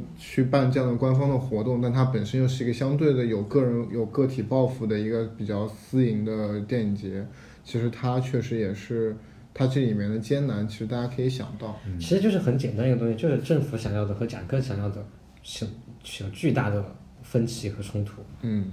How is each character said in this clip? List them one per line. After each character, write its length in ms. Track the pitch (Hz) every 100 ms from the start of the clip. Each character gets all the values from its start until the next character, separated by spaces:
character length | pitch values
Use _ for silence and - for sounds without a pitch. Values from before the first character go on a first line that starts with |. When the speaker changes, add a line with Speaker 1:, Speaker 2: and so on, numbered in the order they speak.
| - -
Speaker 1:
去 260 | - -
办 260 | 127 139 127
这 80 | 131
样 120 | 127
的 80 | 120
官 180 | 131 131
方 140 | 139
的 80 | 131
活 260 | - 107
动， 180 | 113 123
但 120 | 123
它 100 | 131 131
本 200 | 110 101
身 160 | 131
又 40 | 127
是 200 | 131 120
一 20 |
个 60 |
相 240 | 113 135 143
对 160 | 156
的 120 | 127 120
有 160 | 107
个 200 | 104 143
人、 240 | 123 120 110
有 160 | 117 107
个 200 | 147 131
体 140 | 131
抱 260 | 101 131 123
负 180 | - 110
的 140 | 107
一 80 | 110
个 160 | 113 110 -
比 80 | 104
较 200 | 101 107
私 400 | - - 131 120
营 200 | 104 107
的 340 | 110 104 104
电 220 | 101 123
影 100 | 107
节， 320 | 101 95 95 101 - - -
其 160 | - 120
实 100 | 117
它 300 | 117 127 127
确 220 | 127 123
实 160 | - 113
也 140 | 98
是， 420 | 101 - 117 110 107 - - -
它 120 | - 131
这 140 | 139
里 140 | 123
面 160 | 104 101
的 100 | 110
艰 260 | 107 143 139
难， 220 | 104 107
其 100 | -
实 100 | 110
大 140 | 120
家 60 | 127
可 140 | 131
以 80 | 127
想 180 | 127 104 -
到。 220 | 110 104 101
Speaker 2:
嗯。 100 | 87
Speaker 3:
其 160 | 82
实 60 | 185
就 100 | 214
是 80 | 190
很 200 | 127 -
简 180 | - 104
单 100 | 127
一 60 |
个 60 | 117
东 120 | 117
西， 60 | 110
就 140 | 165
是 80 | 131
政 240 | - 156
府 160 | 151 113
想 160 | 107
要 100 | 104
的 100 | 104
和 140 | 101 117
贾 120 | 98
樟 80 | 92
柯 100 | 135
想 180 | 123 101
要 120 | 101
的 160 | 101 101 - - -
是， 240 | - - 107 - - -
是 220 | - - 98
有 40 |
巨 200 | 98 160
大 180 | 120 107
的 140 | 101 98 - - -
分 240 | - 127 113
歧 220 | - 104
和 120 | 104
冲 220 | 101 104
突。 180 | 101 - - -
Speaker 1:
嗯， 240 | 117 104 92